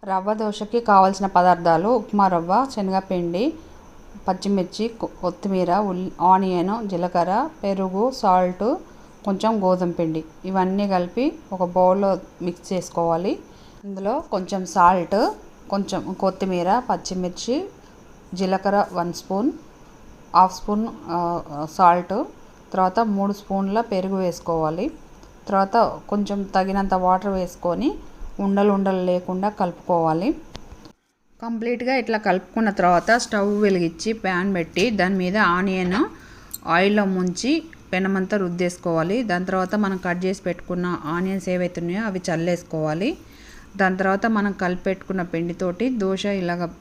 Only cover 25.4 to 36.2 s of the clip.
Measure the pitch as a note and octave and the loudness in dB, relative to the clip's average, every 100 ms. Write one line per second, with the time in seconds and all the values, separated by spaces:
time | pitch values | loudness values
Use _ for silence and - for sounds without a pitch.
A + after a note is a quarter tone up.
25.4 | - G3 F#3+ A#3 G3 D#3+ - G#3 G3+ G3+ | -2 0 2 4 2 0 -4 -2 -2 -4
26.4 | F#3+ F#3+ F#3+ G3 G3 F#3 F3+ F#3 G3+ F#3+ | -2 0 0 0 0 2 2 2 0 -2
27.4 | F3+ - F3 E3+ B3+ G#4 - - - - | -4 -4 -4 0 0 -2 -12 -14 -14 -4
28.4 | G3 G3 G#3 G3 G3 F#3+ F3+ F3+ F3+ F#3 | 0 4 4 4 2 0 2 0 -2 -2
29.4 | G3+ G#3 F3+ F3 - F3 E3 D#3+ G#3 E4 | -2 -2 -4 -4 -2 2 2 2 0 -4
30.4 | - - - - - - _ _ _ _ | -6 -18 -18 -20 -20 -20 _ _ _ _
31.4 | A#3 A#3 A3+ A#3+ B3 C4 A3+ A3 G#3+ F#3 | -8 -6 -4 -2 0 -2 0 -2 2 0
32.4 | - - A3 G3+ F3+ F3 F3 A#3+ A#3 G#3+ | 0 0 0 2 4 4 4 2 2 0
33.4 | G3+ G#3 G#3 F#3+ E3 E3 A3 A3+ F#3 F#3 | 0 2 4 4 0 -2 -4 -4 -2 -2
34.4 | F#3+ F#3+ E3 E3+ G#3 G#3 F#3 G3 F3+ G3+ | 0 -2 -2 0 0 2 0 2 0 2
35.4 | G3 F3 G3 F#3 F3+ F#3+ G4 - | 2 2 0 0 0 0 -2 -4